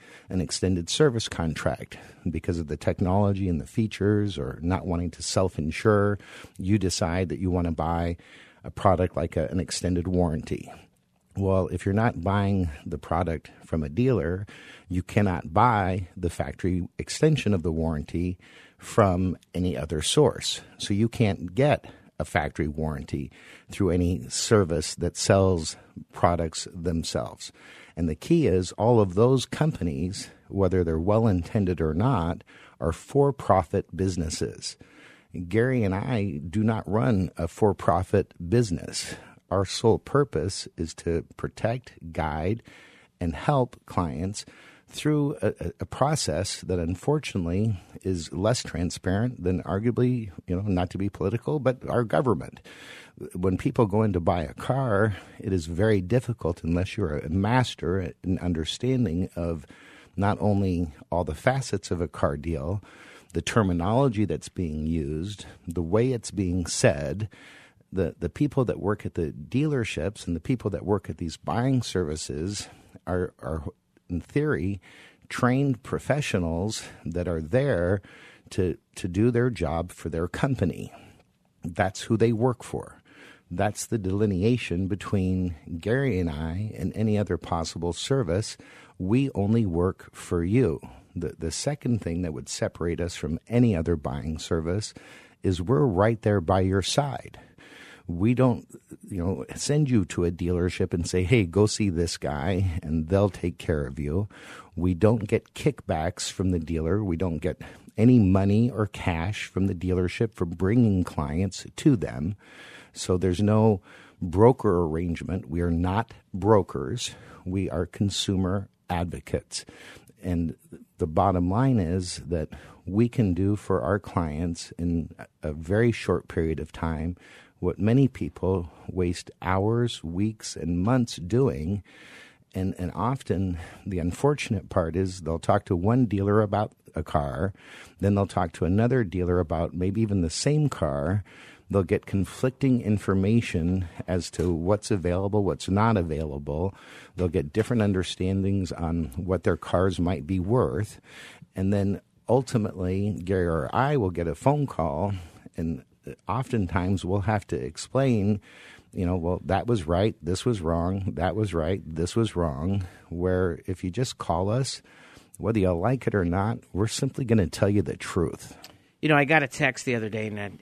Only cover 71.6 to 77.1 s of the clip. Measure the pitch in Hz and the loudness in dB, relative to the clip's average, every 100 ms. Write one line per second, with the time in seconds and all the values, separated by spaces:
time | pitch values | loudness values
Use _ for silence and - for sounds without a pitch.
71.6 | 127 131 - 92 78 78 - 69 90 101 | 2 0 0 -2 -2 -4 -6 -6 -6 -6
72.6 | - - - - - 90 90 - - 78 | -10 -18 -20 -14 -4 -2 -4 -6 -8 -6
73.6 | 71 - _ _ - 87 - 143 151 95 | -8 -12 _ _ -8 -6 -4 -2 0 0
74.6 | 90 101 - - - _ - - 139 127 | -2 -4 -10 -20 -20 _ -12 0 2 4
75.6 | 143 123 - 80 - 135 - 101 82 82 | 2 -2 -4 -6 -2 -2 0 0 0 0
76.6 | 104 - - - - | -2 -4 -10 -12 -6